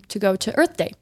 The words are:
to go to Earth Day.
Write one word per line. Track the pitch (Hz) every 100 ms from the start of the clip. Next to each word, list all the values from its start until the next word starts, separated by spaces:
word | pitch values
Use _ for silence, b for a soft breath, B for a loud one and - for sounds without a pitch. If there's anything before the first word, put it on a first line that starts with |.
| -
to | 208
go | 196 190
to | - -
Earth | 339 -
Day. | - -